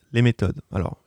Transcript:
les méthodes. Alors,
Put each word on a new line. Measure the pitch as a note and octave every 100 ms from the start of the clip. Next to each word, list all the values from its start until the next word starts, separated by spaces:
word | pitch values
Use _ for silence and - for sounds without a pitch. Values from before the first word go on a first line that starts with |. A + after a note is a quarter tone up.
| _
les | A#2
méthodes. | A#2+ - G2 - -
Alors, | F#2+ E2+ -